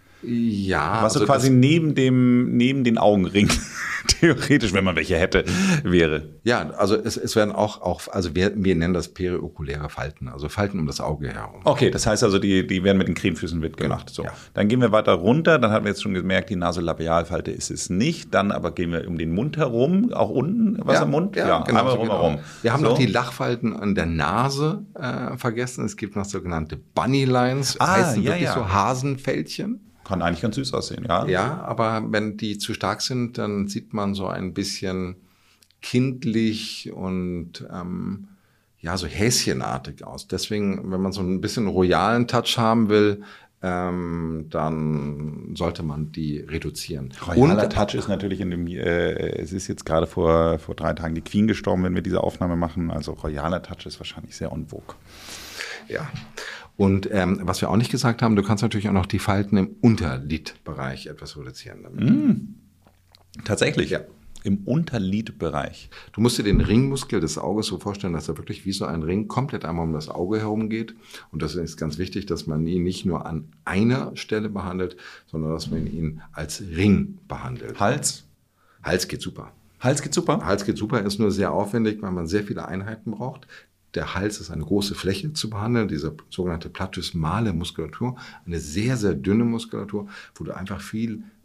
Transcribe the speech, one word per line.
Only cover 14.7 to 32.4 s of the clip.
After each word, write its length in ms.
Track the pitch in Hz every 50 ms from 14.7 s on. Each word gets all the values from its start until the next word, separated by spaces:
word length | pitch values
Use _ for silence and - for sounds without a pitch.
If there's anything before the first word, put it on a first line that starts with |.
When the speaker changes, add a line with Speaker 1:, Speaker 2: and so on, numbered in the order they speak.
| 120 127
Speaker 2:
wir 100 | 123 113
weiter 220 | 101 110 104 - 101
runter, 460 | 87 85 104 123 160 160 175 165 147
dann 100 | 123 107
haben 140 | 107 110 110
wir 60 | 104
jetzt 120 | 98 - -
schon 120 | 104 95
gemerkt, 340 | 92 85 92 95 92 90 -
die 60 | 107
Nasolabialfalte 960 | 90 85 85 85 90 87 80 80 - 82 82 82 85 82 80 90 80 76 85 -
ist 180 | - - -
es 200 | - - - -
nicht. 440 | 87 90 117 160 170 - - - -
Dann 160 | 104 98 101 -
aber 200 | - 82 85 80
gehen 180 | - 90 85 82
wir 140 | 82 -
um 120 | - 87 78
den 140 | 80 80 82
Mund 260 | 92 123 147 151 160
herum, 540 | 160 131 117 117 127 151 180 190 226 240 -
auch 160 | - 110 101
unten, 480 | - - 139 160 208 240 220 202 - - -
was 120 | - 135
Speaker 1:
Ja, 60 | - -
Speaker 2:
am 80 | 151
Mund? 260 | 139 151 180 202 -
Speaker 1:
ja, 100 | - -
Speaker 2:
Ja, 140 | - 87 80 80
Speaker 1:
genau, 160 | - - 110
Speaker 2:
einmal 140 | 123 131 127
Speaker 1:
so 60 | 107
genau. 160 | 113 113 104
Speaker 2:
rumherum. 240 | 85 85 82 76 76 - - - - -
Speaker 1:
Wir 100 | 117 113
haben 100 | 147 147
Speaker 2:
So. 60 | 110
Speaker 1:
noch 100 | 120 139
die 80 | 131
Lachfalten 720 | 107 95 113 131 - - - 135 123 123 113 117 113 -
an 180 | - 98 101 98
der 120 | 90 82
Nase, 760 | 82 82 80 71 76 90 110 127 139 135 139 147 156 190 208 - - -
äh, 420 | - - 123 123 127 127 123 131
vergessen. 480 | 127 - 123 110 117 123 123 - - 127
Es 120 | 110 -
gibt 200 | - - 98 -
noch 80 | 104 95
sogenannte 520 | 98 - 95 85 90 85 80 80 78 80 - - - _
Bunny 320 | - 80 123 135 139 135
Lines, 520 | 131 127 123 123 123 131 139 135 123 - -
Speaker 2:
Ah, 160 | 131 156 190 190
Speaker 1:
heißen 240 | 185 165 120 101 95
Speaker 2:
ja, 80 | -
Speaker 1:
wirklich 140 | - 175 170
Speaker 2:
ja. 80 | - -
Speaker 1:
so 180 | - 113 92 95
Hasenfältchen. 1120 | 101 98 113 131 127 131 143 131 131 - 131 - - - - - - 131 - 247 - - - _ _ _
Speaker 2:
Kann 180 | - 98 90 85
eigentlich 180 | 85 87 82
ganz 140 | - 113 -
süß 180 | - 135 - -
aussehen, 320 | - - - - - - -
ja. 180 | 85 90 -
Speaker 1:
Ja, 360 | - 92 90 98 123 156 185 -
aber 360 | - 117 113 113 110 113 110 110 113 110
wenn 240 | 104 107 110 104
die 220 | 107